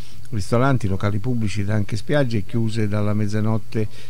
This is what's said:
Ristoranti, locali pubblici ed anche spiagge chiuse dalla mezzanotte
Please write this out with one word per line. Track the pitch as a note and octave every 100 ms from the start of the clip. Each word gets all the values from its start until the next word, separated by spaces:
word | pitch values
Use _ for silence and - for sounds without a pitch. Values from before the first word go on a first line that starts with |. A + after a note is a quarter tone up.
| - - -
Ristoranti, | A2 F#2 A#2+ C3+ B2+ G2+
locali | F#2+ G2+ G#2
pubblici | A2+ B2 G#2+ G2+
ed | G2
anche | G#2+ G2+ A2
spiagge | - D3 C3 A2+
chiuse | - A#2 A2+ A2 G#2+
dalla | G#2 G#2
mezzanotte | G#2 G#2+ G#2 G#2+ A2 - A#2 G#2+ - -